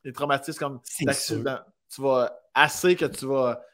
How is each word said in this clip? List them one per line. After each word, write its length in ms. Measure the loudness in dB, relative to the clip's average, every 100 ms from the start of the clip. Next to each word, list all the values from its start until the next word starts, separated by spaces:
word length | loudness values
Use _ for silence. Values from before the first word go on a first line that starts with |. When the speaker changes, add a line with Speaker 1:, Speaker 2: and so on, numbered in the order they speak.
Speaker 1:
des 80 | -16
traumatismes 460 | -6 0 0 -2 -6
comme 220 | -6 -8
Speaker 2:
C'est 200 | -12 -4
Speaker 1:
d'accident ? 520 | 0 0 -2 -4 -4 -6
Speaker 2:
sûr. 80 | -10 _ _
Speaker 1:
Tu 80 | -4
vas 360 | 2 2 2 -4 _
assez 420 | 4 4 4 2 2
que 100 | 0
tu 180 | -4 -2
vas, 360 | 0 0 -2 -10